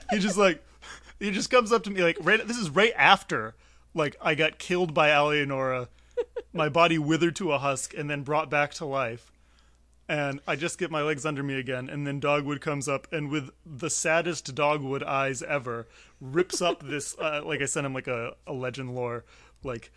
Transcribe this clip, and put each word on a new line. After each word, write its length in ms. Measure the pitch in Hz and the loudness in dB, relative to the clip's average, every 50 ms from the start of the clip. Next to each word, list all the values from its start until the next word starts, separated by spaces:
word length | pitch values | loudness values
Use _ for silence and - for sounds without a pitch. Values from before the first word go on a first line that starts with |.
| - - | -4 -2
he 80 | - 214 | 0 0
just, 180 | 185 214 180 | 0 0 4
like, 260 | 208 202 185 160 - - - - - - - - - - - - - | 6 6 6 4 2 -6 -20 -20 -20 -18 -18 -18 -18 -20 -20 -12 -6
he 100 | 202 208 | -4 -4
just 180 | 185 226 - - | -2 -2 -2 4
comes 220 | 254 247 226 202 | 4 4 4 6
up 120 | 233 226 - | 2 2 2
to 60 | 202 | 0
me, 120 | 202 185 | 0 2
like, 160 | 175 170 165 - | 2 2 2 2
right, 260 | 156 175 214 220 - | 4 4 4 4 4
this 120 | 208 233 240 | -2 -4 -4
is 100 | 202 151 | -4 0
right 240 | 131 185 214 233 - - | 4 4 4 4 4 6
after, 560 | 139 165 202 196 - - 165 120 110 110 - _ _ - - - - _ - | 8 8 8 6 6 -4 -4 -4 -4 -4 -10 _ _ -20 -20 -20 -20 _ -2
like, 200 | 165 151 143 - - | 0 0 0 -2 -2
I 140 | 165 165 156 | -2 0 2
got 240 | 143 160 156 - - | 2 2 0 0 -4
killed 340 | - - 180 180 185 160 | -4 -2 0 0 0 0
by 180 | 143 170 156 147 | 2 4 4 6
Eleonora, 760 | 151 147 147 151 151 147 143 139 139 135 131 131 127 127 123 - - - _ - - 494 - - - 480 - _ | 6 6 4 4 4 2 0 0 -2 -2 -2 -2 -2 -4 -6 -8 -14 -20 _ -10 -6 -6 -6 -6 -8 -14 -14 _
my 160 | - 170 151 151 | -2 -2 -2 2
body 300 | 127 170 170 170 170 156 | 6 6 6 6 6 2
withered 380 | 147 147 160 147 170 170 147 | 2 2 2 4 2 0 0
to 160 | - 196 160 | -2 -2 0
a 60 | 143 127 | 0 0
husk, 360 | 139 139 131 127 - - - | 0 0 -2 -2 -6 -8 -8
and 160 | - 147 147 | -8 -6 -6
then 140 | 147 143 135 | -6 -6 -4
brought 260 | 135 151 156 156 135 | -2 0 -2 0 0
back 240 | 151 147 147 143 - | 2 0 0 0 -2
to 100 | - 170 | -8 -8
life. 460 | 139 135 135 127 113 117 120 - - _ _ _ _ _ _ _ _ _ _ _ _ _ _ _ - | -4 -2 -2 -2 -2 -4 -10 -14 -20 _ _ _ _ _ _ _ _ _ _ _ _ _ _ _ -4
And 320 | 160 147 143 139 135 143 - - | -2 -2 -2 -2 -4 -6 -4 -4
I 80 | 156 | -4
just 200 | 143 165 170 - - | -2 -4 -6 -4 -4
get 120 | 180 147 | -6 -4
my 100 | 156 151 | -2 -2
legs 240 | 147 151 156 135 127 | 0 0 -2 -2 -4
under 180 | 156 147 135 139 | -4 -4 -4 -4
me 100 | 139 135 | -4 -4
again, 340 | 131 123 135 131 127 131 135 | -4 -4 -4 -6 -6 -6 -8
and 160 | 151 143 143 | -8 -6 -4
then 120 | 143 143 143 | -4 -4 -2
Dogwood 400 | 147 143 143 147 143 143 147 135 | 0 2 2 2 0 -2 -4 -4
comes 280 | - 160 143 139 123 147 | -2 -2 -2 -2 -2 -2
up, 180 | 139 135 - - | -4 -4 -4 -6
and 180 | 170 156 147 139 | -6 -6 -4 -2
with 200 | 147 151 131 135 - _ _ | -4 -4 -6 -6 -14 _ _
the 240 | 165 151 120 170 147 | -16 -12 -8 -6 -4
saddest 640 | - - - 165 160 170 160 180 160 - - - 127 | -4 -2 0 2 2 2 2 0 -4 -6 -8 -8 -2
Dogwood 480 | 156 147 147 151 147 135 131 139 139 147 | 0 2 2 2 0 -2 -4 -4 -4 -2
eyes 380 | - 143 135 139 135 135 117 160 | -2 0 0 0 0 -2 -4 -4
ever, 420 | - 147 139 117 123 117 117 113 - _ - - - _ - | -2 -4 -2 -2 -4 -8 -8 -10 -14 _ -20 -20 -20 _ -16
rips 400 | 139 131 135 170 185 - - - | -12 -2 0 0 0 0 -2 -2
up 220 | 180 170 170 - | 0 0 -2 -2
this, 340 | 147 131 147 143 - - - - | -6 -8 -6 -6 -6 -8 -8 -6
uh, 220 | 170 156 151 147 147 | -4 -4 -4 -4 -4
like, 180 | - 151 139 | -4 -4 -2
I 40 | 139 | -2
sent 200 | 127 - 156 143 | -2 -2 -2 -4
him, 80 | 135 131 | -4 -4
like, 140 | 131 131 139 | -6 -4 -4
a, 260 | 123 117 117 135 - _ - | -4 -4 -4 -8 -10 _ -12
a 60 | 180 | -10
legend 420 | 147 127 127 127 117 135 131 123 123 | -8 -6 -6 -6 -6 -6 -10 -8 -6
lore, 300 | 127 123 120 120 117 - _ - - - - _ _ | -4 -4 -4 -6 -8 -10 _ -20 -20 -20 -20 _ _
like, 300 | - 135 120 117 - - _ | -10 -10 -8 -10 -12 -16 _